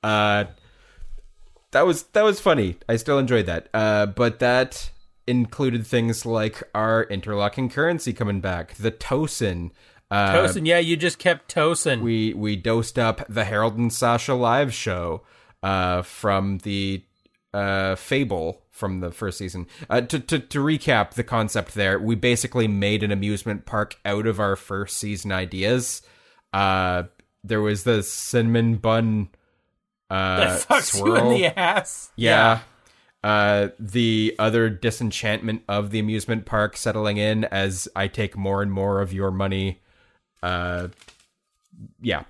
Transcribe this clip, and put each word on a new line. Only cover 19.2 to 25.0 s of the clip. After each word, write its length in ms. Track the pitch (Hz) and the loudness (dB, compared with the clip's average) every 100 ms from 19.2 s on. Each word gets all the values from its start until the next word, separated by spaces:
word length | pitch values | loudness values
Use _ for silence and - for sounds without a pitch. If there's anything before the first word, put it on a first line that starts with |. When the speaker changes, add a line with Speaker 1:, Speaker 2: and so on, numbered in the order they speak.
| 104 - | -8 -6
Speaker 1:
season. 300 | 95 90 87 - - | -10 -10 -12 -16 -2
Uh, 120 | 120 | -2
to, 180 | 120 156 | 0 -6
to, 200 | - 156 | -2 -4
to 200 | - 143 | -2 -2
recap 520 | 143 156 - 117 104 | 0 0 2 2 2
the 120 | - | -4
concept 520 | 117 120 107 113 - 107 | -2 -2 0 -4 -6 -2
there, 240 | 98 98 | 0 0
we 160 | 107 110 | 0 0
basically 520 | 123 120 131 127 110 | 2 0 0 0 0
made 360 | 101 101 104 | 2 0 0
an 80 | 104 | 0
amusement 540 | 101 101 104 117 101 - | -2 -2 -4 -4 -8 -4
park 300 | 107 104 - 101 | -4 -4 -6 -4
out 200 | 101 110 | -2 0
of 140 | 104 | 0
our 160 | 104 98 | 0 -2
first 420 | - 98 98 | -4 -8 -6
season 340 | - | -6